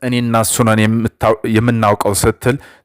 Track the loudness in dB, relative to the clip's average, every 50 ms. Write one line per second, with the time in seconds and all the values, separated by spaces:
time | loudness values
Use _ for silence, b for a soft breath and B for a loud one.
0 | -6 -4 -2 -2 -2 0 0 0 0 0 0 0 2 2 2 2 2 2 0 0
1 | -2 -4 -4 -2 -2 0 0 -2 -2 -2 0 0 0 0 0 0 0 0 0 0
2 | -2 -2 -2 0 0 -2 -2 0 -2 -4 -4 -4 B B B B